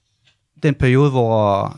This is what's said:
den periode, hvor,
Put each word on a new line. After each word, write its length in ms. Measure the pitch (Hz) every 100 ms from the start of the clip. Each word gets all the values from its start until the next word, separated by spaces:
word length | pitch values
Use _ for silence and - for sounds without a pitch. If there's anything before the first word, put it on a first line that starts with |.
| _ _ _ _ _ _ 156
den 100 | 135
periode, 340 | 131 127 143
hvor, 580 | 127 117 110 104 98 107